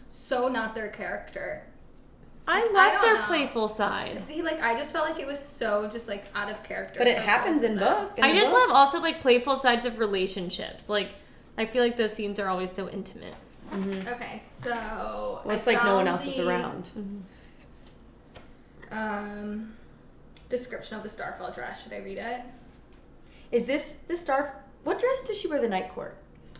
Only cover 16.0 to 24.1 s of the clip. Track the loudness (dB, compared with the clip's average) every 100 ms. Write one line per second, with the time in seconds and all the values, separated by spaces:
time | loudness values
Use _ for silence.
16 | 4 2 -2 0 0 0 -2 -6 -10 -10
17 | -10 -10 -14 -18 -20 -20 -20 -20 -20 -20
18 | -20 -20 -20 -20 -20 -20 -20 -20 -12 -6
19 | -4 -4 -6 -8 -8 -6 -8 -14 -20 -20
20 | -20 -20 -20 -20 -8 -6 -6 -12 -10 -10
21 | -10 -10 -10 -8 -10 -8 -10 -10 -12 -12
22 | -10 -8 -6 -8 -10 -18 -20 -20 -20 -20
23 | -20 -20 -20 -20 0 0 2 0 -2 -10
24 | -6